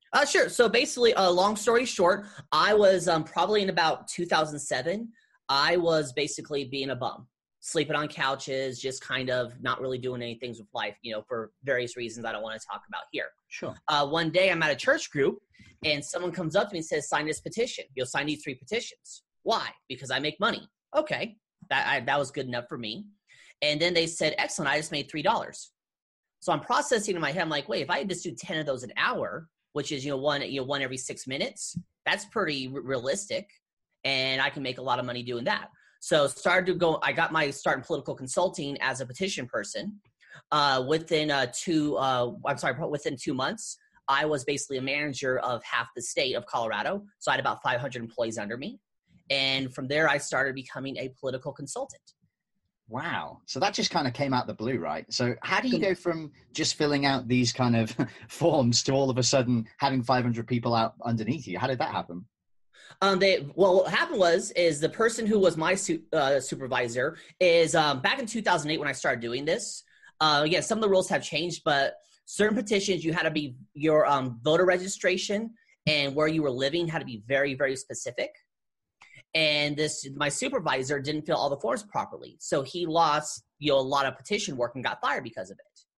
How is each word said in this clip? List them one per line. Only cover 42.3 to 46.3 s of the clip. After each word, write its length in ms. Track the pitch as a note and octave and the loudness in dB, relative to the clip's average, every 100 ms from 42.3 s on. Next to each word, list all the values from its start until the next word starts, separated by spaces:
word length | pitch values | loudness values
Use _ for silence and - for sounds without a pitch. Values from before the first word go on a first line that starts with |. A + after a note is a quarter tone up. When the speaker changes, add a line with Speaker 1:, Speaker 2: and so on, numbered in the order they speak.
| G2+ C3+ | -2 -4
Speaker 1:
I'm 100 | C#3+ | -2
sorry, 180 | D#3 B2+ D#3 | -2 -2 -4
within 280 | D3 D#3+ C3+ | -4 -4 -6
two 140 | - | -4
months, 420 | B2+ C#3 A3+ - - _ _ - | -2 -2 -4 -10 -14 _ _ 0
I 160 | C#3 | 2
was 180 | D3+ D3 | 2 0
basically 360 | C3 C#3 - C3+ | -2 -4 -4 -4
a 40 | |
manager 560 | C3 C#3+ D3+ B2+ C3+ B2+ | -2 -2 -4 -2 -2 0
of 220 | A#2+ A#2 | 0 -4
half 260 | - B2+ B2 | -2 -4 -4
the 80 | - | -8
state 320 | A#2+ - C3+ | -6 -2 0